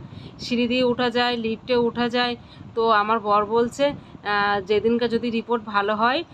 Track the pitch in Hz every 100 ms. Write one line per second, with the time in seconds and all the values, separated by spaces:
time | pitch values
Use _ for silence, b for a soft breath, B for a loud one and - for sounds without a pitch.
0 | B B B B - 240 240 254 254 240
1 | 247 233 240 240 220 220 190 247 233 240
2 | 240 240 247 240 B B B - 226 214
3 | 208 226 208 208 208 233 240 - 285 285
4 | - - 202 208 202 202 190 214 214 233
5 | 240 226 240 226 220 233 220 202 202 214
6 | 233 285 339